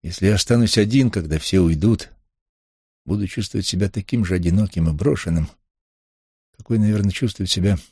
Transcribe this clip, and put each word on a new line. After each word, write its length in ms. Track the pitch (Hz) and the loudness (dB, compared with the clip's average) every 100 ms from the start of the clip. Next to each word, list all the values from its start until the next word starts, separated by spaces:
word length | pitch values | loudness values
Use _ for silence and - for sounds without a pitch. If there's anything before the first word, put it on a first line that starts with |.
Если 240 | 82 - 95 | -12 0 2
я 80 | |
останусь 420 | 104 - 120 113 - | 2 2 2 4 2
один, 340 | 104 135 123 | 4 4 2
когда 280 | 101 78 78 | 0 -4 -4
все 220 | - 95 | 0 2
уйдут, 500 | 85 80 101 104 - _ _ _ _ _ _ _ _ _ - | 4 2 2 0 -4 _ _ _ _ _ _ _ _ _ -6
буду 200 | 104 101 | -4 -4
чувствовать 400 | - 98 101 95 | -6 -6 -6 -4
себя 220 | 92 98 | -2 -2
таким 380 | - - 120 92 | -4 -4 -2 0
же 80 | |
одиноким 560 | 92 87 92 104 87 80 | 0 2 2 0 0 -2
и 20 | |
брошенным, 560 | 76 147 - - 82 78 _ _ _ _ _ _ _ _ _ _ | 0 0 -2 -2 -2 -4 _ _ _ _ _ _ _ _ _ _
какой, 240 | _ - 113 | _ -4 0
наверное, 340 | 107 107 101 | 2 2 0
чувствует 360 | - 120 - 95 | -2 -4 -4 -4
себя 300 | - 98 95 - | 0 0 0 -4